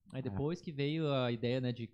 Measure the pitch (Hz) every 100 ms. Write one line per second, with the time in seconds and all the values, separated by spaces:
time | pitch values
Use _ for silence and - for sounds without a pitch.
0 | - 131 127 98 143 175 175 139 143 160
1 | 151 135 123 117 120 127 123 120 113